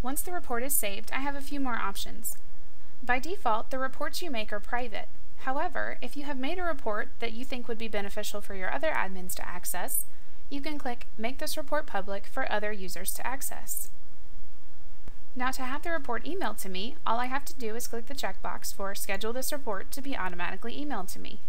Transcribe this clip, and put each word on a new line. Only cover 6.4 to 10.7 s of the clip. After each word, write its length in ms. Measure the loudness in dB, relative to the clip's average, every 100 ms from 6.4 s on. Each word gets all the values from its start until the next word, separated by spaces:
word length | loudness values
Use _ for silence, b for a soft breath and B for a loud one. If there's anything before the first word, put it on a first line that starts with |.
| 0 0
a 40 |
report 460 | 0 0 0 0 0 0
that 140 | 0
you 100 | 0
think 240 | 0 0 0
would 100 | 0
be 100 | 0
beneficial 500 | 0 0 0 0 0
for 160 | 0 0
your 180 | -2
other 180 | 0 -2
admins 440 | -2 0 0 0 0
to 120 | 0
access, 560 | 0 0 0 0 0 0 B B B B
you 120 | 0
can 160 | 0